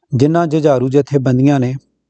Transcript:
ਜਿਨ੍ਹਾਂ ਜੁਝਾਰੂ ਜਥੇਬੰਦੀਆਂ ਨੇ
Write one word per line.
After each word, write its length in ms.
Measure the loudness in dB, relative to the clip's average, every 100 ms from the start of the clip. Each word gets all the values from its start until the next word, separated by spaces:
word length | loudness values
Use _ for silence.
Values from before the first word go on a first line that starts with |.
| _
ਜਿਨ੍ਹਾਂ 340 | 0 0 0 0
ਜੁਝਾਰੂ 420 | 0 0 0 0
ਜਥੇਬੰਦੀਆਂ 680 | -2 0 -2 0 0 2 0
ਨੇ 140 | -2 -6 -14 _ _